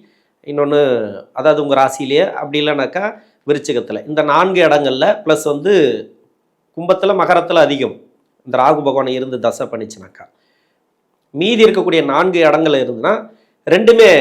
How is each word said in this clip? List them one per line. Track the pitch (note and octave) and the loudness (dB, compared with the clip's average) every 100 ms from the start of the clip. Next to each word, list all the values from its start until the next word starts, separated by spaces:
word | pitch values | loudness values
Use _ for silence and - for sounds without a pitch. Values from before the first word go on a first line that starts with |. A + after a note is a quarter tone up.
| _ _ _ _ - | _ _ _ _ -10
இன்னொன்னு | D3 C#3+ D3 C#3 A#2+ G#2 G2 - B2 | -4 0 0 0 0 -4 -10 -14 -4
அதாவது | C#3+ D3 | -2 0
உங்க | C#3+ C3 | 0 2
ராசியிலேயே, | C3+ - C3+ C#3+ F#3 - | 0 -2 -4 0 0 -4
அப்படி | C#3+ C#3 | -6 -4
இல்லைனாக்கா | D3+ C#3+ B2+ F3 G3+ A3 _ _ - | -2 -2 -4 -6 -8 -10 _ _ -6
விருச்சிகத்துல, | C#3+ C#3+ A#2+ - G#2+ D3 | -4 -4 -6 -6 -10 -6
இந்த | D3+ D3 | -4 0
நான்கு | D3 F#3 F3+ E3 | 0 0 2 2
இடங்கள்ல, | D3 C#3 C3 E3 G#3 - | 2 0 0 0 0 0
பிளஸ் | D3+ D3+ | -2 -2
வந்து | C#3+ E3 G3 C#3 A2 - _ _ _ _ _ _ - | -2 0 2 2 -2 -10 _ _ _ _ _ _ -6
கும்பத்துல | F3 F#3 F#3+ G3 | -2 0 0 0
மகரத்துல | E3 F3 E3 E3+ C#3+ | 2 0 2 2 2
அதிகம் | C#3 A#2+ - _ _ _ _ C3 | 0 -6 -8 _ _ _ _ -6
இந்த | B2+ | 0
ராகு | C3 D3+ C#3 | 0 0 -2
பகவான் | C3 C3 C3 | -2 -4 -4
இருந்து | B2+ B2+ A2+ | -6 -6 -4
தசை | - B2 | -6 -8
பண்ணிச்சுனாக்கா, | A2+ A2 - F#2+ - - _ _ _ _ _ _ _ _ _ _ | -10 -12 -16 -20 -20 -20 _ _ _ _ _ _ _ _ _ _
மீதி | C#3+ F#3+ A#3 | -4 0 4
இருக்கக்கூடிய | A3 F#3 F3+ E3 C#3+ | 4 4 0 0 0
நான்கு | C#3 F#3 E3+ D#3 | 0 0 2 2
இடங்கள்ல | D3+ D#3+ C#3 | 2 2 0
இருந்துன்னா | B2 A2+ C#3+ A3+ - _ _ _ - | -2 -4 -4 -4 -6 _ _ _ 0
ரெண்டுமே | F3 A3 A3+ G#3+ D#3+ | 2 4 6 6 6